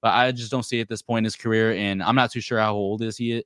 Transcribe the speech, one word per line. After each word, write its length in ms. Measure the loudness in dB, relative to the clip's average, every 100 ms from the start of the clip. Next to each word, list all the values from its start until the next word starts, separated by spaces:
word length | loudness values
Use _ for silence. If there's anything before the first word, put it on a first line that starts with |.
but 100 | 2
I 160 | 4 2
just 180 | 0 -4
don't 120 | -4
see 180 | -2 -4
at 80 | -4
this 140 | -6
point 160 | -2 0
in 40 |
his 120 | 0 -2
career, 360 | 0 2 2
and 300 | 2 0 0
I'm 120 | 2
not 160 | 4 2
too 100 | 0
sure 180 | -4 0
how 160 | 0
old 280 | 0 -2 -2
is 140 | -4 -4
he, 260 | -4 -4